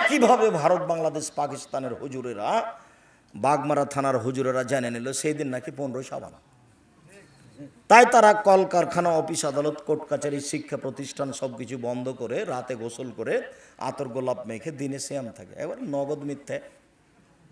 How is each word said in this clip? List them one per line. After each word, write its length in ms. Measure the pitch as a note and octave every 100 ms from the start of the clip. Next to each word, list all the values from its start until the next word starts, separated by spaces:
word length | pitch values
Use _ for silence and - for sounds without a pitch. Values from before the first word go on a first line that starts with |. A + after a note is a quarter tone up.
| -
কিভাবে 420 | C#4+ A#3 B3 A3
ভারত, 320 | F3 D3+ F3+
বাংলাদেশ, 480 | E3 E3 D#3+ D3+ D3
পাকিস্তানের 640 | - D3 C3 - C3+ C3
হুজুরেরা, 840 | A2+ C#3 C3 A#2+ G#2 A2 G#3+ A3+ A3+ - _ _ _ _ -
বাগমারা 480 | B2 D3 C#3+ C#3+
থানার 340 | C#3 C#3 C3+ B2+
হুজুরেরা 440 | A#2 C3 B2+ B2+
জেনে 280 | B2 C3+ B2
নিল 220 | A#2+ A#2+
সেই 220 | C3+ D#3
দিন 140 | D3 C#3+
নাকি 220 | B2+ -
পনেরোই 340 | C3+ C#3 B2
শাবান। 280 | C3 C3+ F#2 - _ _ _ _ _ _ - G3+ - - - - C#4+ - -
তাই 180 | A3 B3+
তারা 220 | B3 G#3+
কলকারখানা, 760 | G#3 G3 F#3+ F#3 F3 E3 E3+ F3
অফিস 340 | D#3+ D#3+ D#3+
আদালত, 380 | D3+ C#3 D3 D3+
কোর্ট 260 | - D3+ -
কাছারি, 320 | C#3 D3 C#3+
শিক্ষা 360 | C#3+ D3+ - C#3
প্রতিষ্ঠান 560 | C3+ C3 C3+ - C#3
সব 240 | A#2+ C3+ A#2
কিছু 220 | A#2+ B2+
বন্ধ 300 | A#2+ B2 B2+
করে, 320 | B2+ A2+ C#3+
রাতে 300 | G#3+ B2+ B2
গোসল 360 | B2 A#2 A#2 C3 A2
করে, 260 | A2+ G3+ - - - -
আতর 300 | B2+ C3+ C3+
গোলাপ 380 | A#2+ B2+ B2 A2
মেখে 240 | A2 D#3+
দিনে 280 | C#3 C#3 C#3
সিয়াম 320 | - C#3 A#2
থাকে। 240 | - F#2+
এবার 280 | - - A#3+
নগদ 360 | A#3+ C#3 C#3 D3
মিথ্যে, 420 | D3 C#3 - C3+ - - _ _ _ _ _ _ _